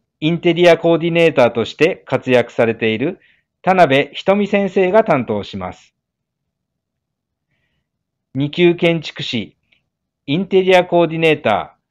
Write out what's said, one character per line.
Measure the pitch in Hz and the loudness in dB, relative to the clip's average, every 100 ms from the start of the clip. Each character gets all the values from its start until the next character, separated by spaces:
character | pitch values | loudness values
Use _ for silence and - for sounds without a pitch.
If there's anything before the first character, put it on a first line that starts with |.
| _ _ | _ _
イ | 151 | -4
ン | 170 | -2
テ | 175 | 0
リ | 170 175 | 2 4
ア | 165 | 4
コ | 170 | 2
ー | 165 | 0
デ | 170 | 0
ィ | |
ネ | 170 165 | 0 2
ー | |
タ | 139 120 | 4 2
ー | |
と | 117 | 0
し | 107 - | -6 -2
て | 156 - - | -2 -2 -6
活 | 131 131 | -6 0
躍 | 123 120 | 0 0
さ | - 117 | -2 -2
れ | |
て | 113 113 110 | -2 -4 -4
い | |
る | 139 - _ _ _ _ | -6 -8 _ _ _ _
田 | - 185 | -2 2
辺 | 160 135 139 | 4 2 -2
ひ | - - | -6 -2
と | 202 | -2
み | 202 | 0
先 | 202 196 | -2 -2
生 | 202 185 | -2 0
が | 202 | 2
担 | 220 147 117 | 0 -2 -2
当 | 104 | -6
し | 95 101 | -8 -10
ま | 90 | -12
す。 | 90 _ _ _ _ _ _ _ _ _ _ _ _ _ _ _ _ _ _ _ _ _ _ _ _ _ | -14 _ _ _ _ _ _ _ _ _ _ _ _ _ _ _ _ _ _ _ _ _ _ _ _ _
二 | 135 143 | -6 -4
級 | 147 175 170 | 2 2 2
建 | 170 170 | 0 -2
築 | 151 - | -6 -12
士、 | 143 117 95 _ _ _ _ _ _ _ - | -8 -8 -8 _ _ _ _ _ _ _ -6
イ | 151 | -4
ン | 190 | 0
テ | 190 | 0
リ | 185 185 | 4 2
ア | 180 | 2
コ | 175 | 2
ー | 165 | 0
デ | 160 | 0
ィ | |
ネ | 160 | 0
ー | 147 | 0
タ | 120 98 76 _ _ | 0 -2 -4 _ _